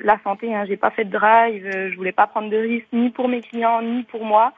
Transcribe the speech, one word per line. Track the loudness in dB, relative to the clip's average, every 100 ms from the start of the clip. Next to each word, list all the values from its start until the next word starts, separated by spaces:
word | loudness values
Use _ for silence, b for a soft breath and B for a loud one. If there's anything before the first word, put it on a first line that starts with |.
la | 0 0
santé, | 0 -6 -4
hein, | -4 -4
j'ai | -2
pas | -2
fait | -2 -4
de |
drive, | 0 4 6 4 0 -6
euh, | -6 -6
je | -6
voulais | -6
pas | 0 0
prendre | 0 -2
de | -2
risques, | -2 -4 -4
ni | 0 0
pour | 0 -2
mes | -2
clients, | -6 -2 0 0
ni | -2 -4
pour | -6 -8
moi, | 0 4 4